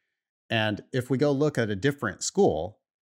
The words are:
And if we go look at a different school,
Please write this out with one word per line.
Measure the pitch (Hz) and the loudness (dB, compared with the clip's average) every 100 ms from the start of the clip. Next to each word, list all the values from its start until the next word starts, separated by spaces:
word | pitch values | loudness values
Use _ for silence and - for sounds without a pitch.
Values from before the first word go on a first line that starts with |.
| _ _ _ _ - | _ _ _ _ -4
And | 113 107 98 - | 0 0 -2 -4
if | 127 120 | -6 -2
we | 131 | 0
go | 147 | 2
look | 139 151 139 | 2 0 0
at | 110 | -2
a | 101 | 0
different | 139 143 110 82 | -2 -2 -6 -6
school, | - - 175 78 87 - _ _ | -6 2 2 2 -6 -12 _ _